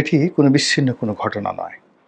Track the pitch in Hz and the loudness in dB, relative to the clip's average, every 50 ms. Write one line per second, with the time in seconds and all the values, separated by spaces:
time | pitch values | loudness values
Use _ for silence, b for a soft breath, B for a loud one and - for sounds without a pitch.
0 | 147 - - 147 143 180 - - 143 139 135 147 - - - - 143 131 120 - | 4 4 2 2 2 0 2 2 4 4 4 2 2 0 -2 0 0 -2 -2 -2
1 | - 107 104 - - 110 - 104 101 98 90 90 90 85 - - _ _ _ _ | -4 -6 -6 -4 -6 -6 -4 -4 -6 -6 -8 -8 -10 -12 -14 -18 _ _ _ _
2 | _ | _